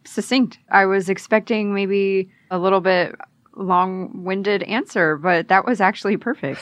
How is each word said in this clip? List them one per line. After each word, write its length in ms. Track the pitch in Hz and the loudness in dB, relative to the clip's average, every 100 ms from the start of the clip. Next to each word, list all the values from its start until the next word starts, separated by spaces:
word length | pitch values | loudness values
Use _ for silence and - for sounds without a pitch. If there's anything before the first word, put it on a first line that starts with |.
succinct. 540 | - - - 262 233 - - | -12 -8 -2 0 0 -4 2
I 140 | 196 | 4
was 240 | 190 196 180 | 4 2 -2
expecting 640 | 190 - 220 - 220 202 | -4 0 0 0 -2 -2
maybe 560 | 196 196 202 196 190 190 _ - | -2 0 0 0 0 -4 _ -8
a 80 | 185 | -2
little 240 | 185 190 | 2 2
bit 320 | 180 180 170 - - _ _ | 2 2 0 -6 -20 _ _
long-winded 1080 | - 190 180 185 185 185 - 180 196 196 202 | -8 0 0 0 -4 -10 -8 -6 -4 -2 -2
answer, 560 | - 220 - 208 160 151 | -2 -6 -4 0 0 0
but 300 | 180 170 165 | 0 0 2
that 180 | 190 - | 2 2
was 120 | 214 | 2
actually 380 | 190 - 202 202 | 0 0 -2 -2
perfect. 420 | 233 302 139 131 | -4 -6 -6 -8